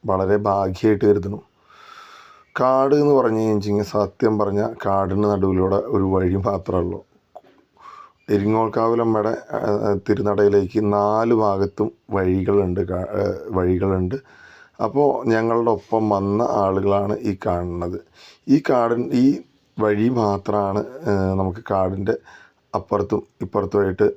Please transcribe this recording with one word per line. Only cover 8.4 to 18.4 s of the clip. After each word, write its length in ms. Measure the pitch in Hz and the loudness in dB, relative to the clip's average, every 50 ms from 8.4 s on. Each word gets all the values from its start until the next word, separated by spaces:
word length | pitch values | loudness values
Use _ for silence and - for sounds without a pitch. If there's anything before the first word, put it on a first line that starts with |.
| 98 104 110 110 113 110 104 117 113 113 117 117 117 113 110 110 104 110 113 - - - - | 2 2 2 2 0 0 0 0 0 0 2 2 2 2 2 2 0 -2 -2 -4 -8 -8 -8
ആ, 40 | 110 104 107 104 104 107 104 101 98 - - | -4 -2 0 -2 0 0 -2 -2 -2 0 -2
തിരുനടയിലേക്ക് 720 | 107 101 101 104 101 101 104 101 101 101 98 95 - 110 107 104 101 | -2 0 0 -2 0 2 2 4 4 4 2 2 -2 -2 0 0 0
നാല് 400 | 104 101 104 107 110 113 117 120 | 2 2 2 2 0 2 2 2
ഭാഗത്തും 560 | 110 110 104 98 95 101 101 - - 107 110 - _ _ - | 2 2 0 0 0 -2 -4 -2 -4 -4 -4 -4 _ _ -6
വഴികളുണ്ട്, 720 | - 98 95 92 92 95 92 92 101 101 101 90 87 92 92 87 | -4 -2 0 0 0 0 0 2 2 2 2 0 -2 -4 -4 -4
കാ-, 200 | 90 90 92 - 104 98 | -4 -6 -6 -6 -4 -4
ആ, 40 | 98 98 95 92 - - | -2 -2 -4 -6 -8 -4
വഴികളുണ്ട്. 680 | 107 92 90 90 92 90 98 98 98 92 92 90 98 139 - _ - - - - - - - _ _ _ - | -2 0 2 2 0 0 0 0 0 0 -2 -4 -4 -8 -10 _ -20 -20 -20 -20 -20 -20 -20 _ _ _ -6
അപ്പോൾ 260 | 110 - 139 147 143 135 117 120 117 | -4 0 0 0 2 0 -2 0 0
ഞങ്ങളുടെ 440 | 113 110 113 113 117 117 117 117 | 0 2 2 0 0 0 2 0
ഒപ്പം 380 | 110 101 - - - 113 110 107 | 0 -2 -4 -4 -2 0 0 2
വന്ന 340 | 104 98 98 101 101 107 120 | 0 0 0 0 0 0 0
ആളുകളാണ് 720 | - 123 113 98 95 95 98 98 101 98 101 101 101 107 107 | 0 0 0 0 0 0 0 0 0 0 0 0 -2 -6 -4
ഈ 140 | 123 113 98 92 - | -4 -6 -6 -4 -4
കാണുന്നത്. 540 | 107 90 87 87 90 85 87 87 87 92 - - _ _ - - - - _ | -4 -4 -4 -4 -6 -8 -8 -8 -8 -8 -10 -14 _ _ -20 -20 -20 -20 _